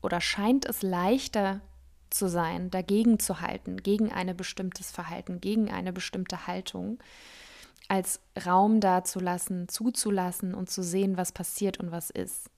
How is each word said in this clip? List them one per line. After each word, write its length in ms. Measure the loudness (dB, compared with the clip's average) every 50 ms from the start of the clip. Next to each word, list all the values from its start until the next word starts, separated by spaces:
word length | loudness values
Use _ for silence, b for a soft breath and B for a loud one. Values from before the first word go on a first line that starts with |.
| 0
oder 180 | 0 0 0
scheint 440 | 0 0 0 2 4 4 4 4 4
es 180 | 0 -4 -2 -2
leichter 760 | -2 0 2 4 4 4 2 2 -2 0 0 2 2 0 -4 -8 -16 -20 -20 -20 -20 -20 -20 -12 -6
zu 180 | -2 0 0 2
sein, 420 | 2 2 0 0 0 -2 -4 -2
dagegen 480 | -2 -4 0 2 4 6 6 6 6 6
zu 200 | 4 -2 -2 -2
halten, 360 | -4 -6 -6 -6 -8 -8 -10
gegen 340 | -6 0 0 2 2 2 0
ein 240 | 0 -2 -4 -4 -4
bestimmtes 540 | -6 -8 -10 -6 -6 -6 -6 -6 -8 -14 -12
Verhalten, 500 | -10 -10 -10 -8 -10 -10 -8 -8 -10 -6
gegen 300 | -2 0 2 2 2 2
eine 220 | 0 -2 -4 -4 -4
bestimmte 540 | -4 -8 -6 -4 -6 -4 -4 -4 -6 -4
Haltung, 520 | -6 -6 -6 -6 -8 -10 -8 -6 -6 -8 -8 B B B B B B B B B B B B B B B B B 0
als 320 | 0 0 0 -2 -6 -8 _ _ _ -8 -2
Raum 340 | 4 6 6 8 8 6 6
dazulassen, 880 | 6 6 6 4 2 0 -4 -2 -2 -2 -2 -2 -2 -4 -4 -4 -4 -6
zuzulassen 880 | -6 -2 -2 -2 0 0 0 0 2 2 0 -2 -4 -4 -4 -4 -4
und 160 | -4 -6 -6
zu 120 | -4 -4 -4
sehen, 340 | 0 2 2 2 2 2
was 160 | 0 -2 -4 -4
passiert 460 | -6 -8 -6 -4 0 0 0 0 -2
und 140 | -6 -6 -6
was 180 | -6 -8 -8
ist. 400 | -6 -6 -6 -6 -6 -10 -12 -14 _